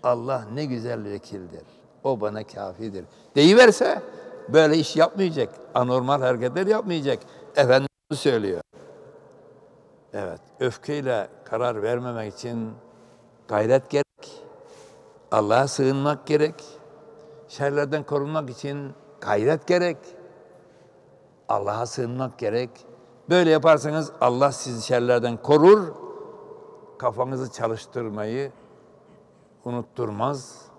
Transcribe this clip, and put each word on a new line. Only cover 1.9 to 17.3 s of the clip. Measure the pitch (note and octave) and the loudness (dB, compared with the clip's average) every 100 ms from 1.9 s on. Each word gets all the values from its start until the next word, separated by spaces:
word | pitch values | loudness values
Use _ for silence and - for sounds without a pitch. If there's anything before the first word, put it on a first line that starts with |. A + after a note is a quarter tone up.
| _ | _
O | C3+ B2 | -4 -2
bana | G#2 G#2+ | -4 -6
kafidir. | G#2+ - G2+ F2+ A2+ G2 F2 _ _ C#3 | -12 -12 -12 -10 -10 -10 -16 _ _ 4
Deyiverse | D#3 G#3+ B3 - C#4 - - - - - - | 8 10 8 6 0 -2 -6 -16 -18 -18 2
böyle | D#3 D#3 D#3+ | 4 6 4
iş | D3 D#3 | 0 2
yapmayacak. | E3 G3 F#3+ D#3+ F3 - - B2 | 2 2 -2 0 -4 -6 -4 -2
Anormal | B2 B2+ B2+ C#3+ | 2 0 2 0
hareketler | B2+ A#2+ B2+ D3 F#3+ | 2 0 -2 -2 0
yapmayacak. | G#3+ G#3 E3 C#3 B2 - - - - | 0 0 -4 -2 -4 -8 -20 -6 0
Efendimiz | C3 C3 C#3 _ _ C#3+ | 4 4 2 _ _ -2
söylüyor. | D3 A#2 G2+ E2+ - - - - - - - - - - _ _ _ _ _ | 0 2 0 -4 -8 -20 -20 -20 -20 -20 -20 -20 -20 -20 _ _ _ _ _
Evet, | G2+ F#2+ E2+ _ _ | -10 -10 -12 _ _
öfkeyle | B2+ - - D3 C3 A#2 - - - | -6 -4 -8 -6 -2 -2 -4 -12 -8
karar | A2+ B2 A2 | -4 -2 -2
vermemek | G#2 B2 B2 A#2 G#2+ | -2 -2 -4 -8 -10
için | - B2 A#2 A2 G#2+ - - - _ _ _ - | -12 -10 -8 -8 -12 -20 -20 -20 _ _ _ -4
gayret | G#2 A2+ C3 - | -2 2 2 2
gerek. | C#3+ - _ - - - - - - - - - - _ | -4 -4 _ -20 -20 -20 -20 -20 -20 -20 -20 -20 -20 _
Allah'a | G#2+ G#2 A#2 C#3 | -2 2 2 2
sığınmak | - C3+ C#3 C#3+ D3 - | 0 0 0 -2 -4 -2
gerek. | D3+ D3+ - - - - - - - - | 0 0 -2 -20 -20 -20 -20 -20 -20 -20